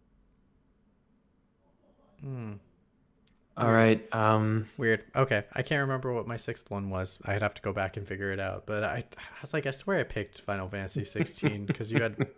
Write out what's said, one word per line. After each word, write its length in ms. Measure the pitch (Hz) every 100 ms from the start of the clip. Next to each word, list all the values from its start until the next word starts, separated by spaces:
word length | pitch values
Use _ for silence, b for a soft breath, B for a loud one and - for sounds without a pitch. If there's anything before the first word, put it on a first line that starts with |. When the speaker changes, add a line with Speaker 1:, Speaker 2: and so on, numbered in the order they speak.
| _ _ _ _ _ _ _ _ _ _ _ _ _ _ _ _ _ _ _ _ _ -
Speaker 1:
Hmm. 300 | 139 127 110 101 - _ _ _ _ _ _ _ _ -
Speaker 2:
All 80 | 117
Speaker 1:
Weird. 80 | 113 113 110 -
Speaker 2:
right, 20 |
um, 520 | 113 107 110 107 110 107 -
Speaker 1:
Weird. 280 | 117 110 -
Okay, 300 | 135 135 104 -
I 100 | -
can't 180 | 127 143
remember 320 | 139 131 131
what 140 | 120 110
my 100 | 117
sixth 340 | - - -
one 200 | 101 98
was. 280 | 95 92 -
I'd 160 | - 101
have 140 | 104
to 80 | -
go 100 | 104
back 240 | 101 95 -
and 100 | 98
figure 240 | 98 98
it 80 | 95
out. 260 | 95 95 -
But 180 | 104
I, 200 | 104 117 - -
I 60 | - -
was 140 | 139
like, 120 | 156 139
"I 40 |
swear 280 | 135 - 185
I 20 |
picked 380 | 117 110 101 -
Final 260 | - 98 92
Fantasy 360 | 101 95 -
sixteen 600 | 101 - 165 - 151 104 101
'cause 240 | - 110
you 120 | 113
had 240 | 113 104 135